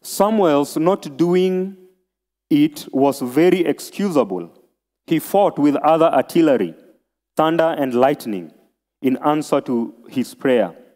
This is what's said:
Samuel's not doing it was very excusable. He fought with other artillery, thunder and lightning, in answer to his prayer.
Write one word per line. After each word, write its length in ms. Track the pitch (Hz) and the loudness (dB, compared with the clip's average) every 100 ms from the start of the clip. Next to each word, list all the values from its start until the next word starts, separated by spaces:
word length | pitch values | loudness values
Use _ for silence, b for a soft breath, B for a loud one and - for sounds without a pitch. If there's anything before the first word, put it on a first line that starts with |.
Samuel's 760 | - - 196 220 185 143 143 - | -14 -2 0 2 2 2 0 -2
not 400 | 160 196 170 135 | 0 0 -4 -2
doing 600 | 170 180 185 185 190 196 - _ _ _ _ _ _ | 0 2 2 -2 -6 -10 -20 _ _ _ _ _ _
it 400 | 147 151 151 - | 2 2 -2 -8
was 280 | 131 139 131 | 0 0 0
very 400 | 123 127 175 180 165 | -4 2 2 2 0
excusable. 840 | 147 - - 202 151 107 92 85 _ _ _ _ _ - | -4 -8 -6 -2 0 0 -2 -10 _ _ _ _ _ -4
He 120 | 160 | -4
fought 400 | - 196 196 - | 0 2 2 2
with 180 | 147 139 | 0 2
other 300 | 151 160 165 | 2 4 4
artillery, 680 | 139 - 170 160 127 92 - - _ _ _ _ - | 2 0 2 2 2 -2 -10 -20 _ _ _ _ -2
thunder 380 | 156 165 165 156 | 0 2 0 0
and 160 | 135 | -2
lightning, 580 | 120 131 147 - 98 82 _ _ _ _ _ | 2 2 0 -6 -8 -10 _ _ _ _ _
in 140 | 131 127 | -4 -2
answer 420 | 147 151 147 147 | -2 -2 -2 -4
to 320 | 139 123 110 - - | -2 -4 -4 -10 -12
his 260 | - 120 | -8 -8
prayer. 420 | - 139 123 95 80 - | -4 0 0 0 -6 -20